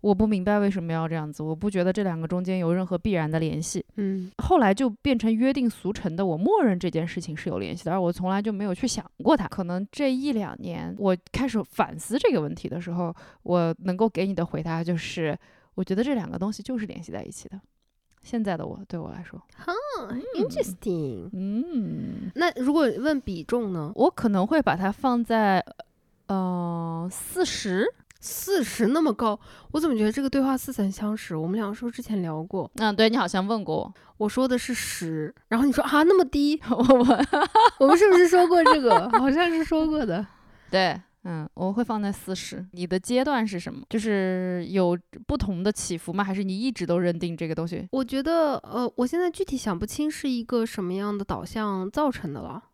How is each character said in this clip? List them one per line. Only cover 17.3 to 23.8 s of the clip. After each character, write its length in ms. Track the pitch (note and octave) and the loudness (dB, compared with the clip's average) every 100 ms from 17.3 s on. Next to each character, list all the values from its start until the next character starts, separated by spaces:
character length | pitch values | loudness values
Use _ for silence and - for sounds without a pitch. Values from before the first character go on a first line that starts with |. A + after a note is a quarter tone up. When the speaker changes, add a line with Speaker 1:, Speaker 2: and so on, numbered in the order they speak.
Speaker 1:
起 180 | - - | -16 -16
的。 120 | G3 _ _ _ _ _ _ | -18 _ _ _ _ _ _
现 200 | - A#3 | -8 -4
在 140 | G3+ E3+ | -2 -4
的 80 | |
我， 140 | - E3 G3 | -6 -10 -10
对 140 | E3+ | -10
我 100 | D#3 | -10
来 140 | F#3+ | -12
说。 180 | E3+ - _ - | -16 -18 _ -12
Speaker 2:
哈， 160 | - F#4+ D5 A#4+ B3 | -6 -6 -6 -8 -8
Speaker 1:
嗯。 120 | A#3+ A4 A4 | -10 -8 -4
Speaker 2:
interesting。 960 | A#4+ B4+ D#4+ F3+ - F3 C#3+ G#2 F2 | -2 -2 -4 -4 -4 -2 -4 -6 -10
Speaker 1:
嗯。 1000 | F#3 G3 G#3+ E4 D4+ F#3 D#3+ - - F#3 | -6 -4 -4 -2 -4 -4 -6 -8 -8 -10
Speaker 2:
那 180 | B3 E4+ - | -2 -2 0
如 120 | B3+ | 0
果 160 | D4+ C4+ E3 | 4 2 2
问 220 | C#4 D4 | -2 -2
比 220 | A3 F3 | -4 -8
重 300 | D3+ A#3+ G#3+ | -2 -2 -2
呢？ 180 | F3+ | -4